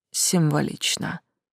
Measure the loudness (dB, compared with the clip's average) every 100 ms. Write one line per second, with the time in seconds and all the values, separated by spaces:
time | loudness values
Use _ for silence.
0 | _ -4 0 4 4 2 0 -2 -4 -4
1 | -6 -8 _ _ _